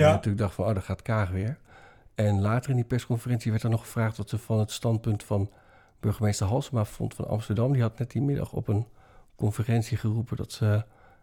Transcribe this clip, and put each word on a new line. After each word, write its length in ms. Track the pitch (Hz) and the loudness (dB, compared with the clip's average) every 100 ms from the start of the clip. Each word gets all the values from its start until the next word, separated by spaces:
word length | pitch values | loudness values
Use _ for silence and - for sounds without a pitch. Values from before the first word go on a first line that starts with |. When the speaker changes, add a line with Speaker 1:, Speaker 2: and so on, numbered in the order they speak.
| 151 | 8
Speaker 1:
Ja. 20 | |
Speaker 2:
natuurlijk 280 | 98 110 98 | 6 2 0
dacht 120 | 101 | 0
van, 100 | - 110 | 0 -2
"Oh, 80 | |
daar 80 | 98 | -2
gaat 200 | - 95 | -4 -6
Kaag 280 | - 110 95 | -2 0 0
weer." 280 | 92 107 156 - - - - - | -2 -4 -6 -12 -20 -20 -20 -10
En 260 | - 104 101 | 0 2 4
later 300 | 104 120 - | 2 2 0
in 60 | 123 | 0
die 80 | |
persconferentie 640 | 117 123 - 117 123 120 113 | 0 -2 -2 -4 0 -2 0
werd 120 | 110 | 0
er 60 | 117 | 2
nog 100 | 113 | 0
gevraagd 360 | - 120 110 - | -2 -2 -2 -2
wat 120 | 107 | -4
ze 100 | 107 | -4
van 200 | - 113 | 0 0
het 120 | 107 | 0
standpunt 520 | - 117 110 113 104 | -2 0 0 0 -2
van 260 | - 101 98 - - - - _ | -2 -2 -2 -6 -20 -20 -20 _
burgemeester 460 | 107 - 107 - 98 | -2 0 0 0 0
Halsema 380 | 127 - 117 | 0 -2 -2
vond 300 | 107 - 110 | -2 -4 -6
van 120 | - - | -6 -4
Amsterdam. 440 | 110 110 104 131 | -4 -2 0 2
Die 100 | 135 | 2
had 160 | 113 - | 0 -2
net 120 | 120 | -4
die 120 | 117 | -2
middag 300 | 139 139 - | 0 0 -2
op 160 | - - | -4 0
een 180 | 107 117 - - - - - | 0 -2 -10 -20 -20 -20 -4
conferentie 600 | 107 - 110 117 107 110 | -2 0 0 0 0 -2
geroepen 400 | 110 110 - 117 | -2 -2 -2 -6
dat 160 | - | -8
ze 320 | - 110 107 - - - - | -2 2 2 -2 -10 -20 -20